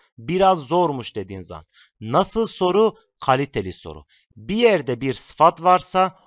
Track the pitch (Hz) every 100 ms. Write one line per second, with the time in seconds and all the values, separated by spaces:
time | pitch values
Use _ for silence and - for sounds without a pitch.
0 | _ - 113 185 190 185 123 170 170 135
1 | 113 107 95 95 85 82 - _ _ _
2 | 107 143 196 220 220 - 180 196 220 -
3 | _ _ - 131 139 117 92 - 85 76
4 | - _ _ - 110 214 240 185 131 117
5 | 131 120 - - 160 175 175 180 - 185
6 | 190 185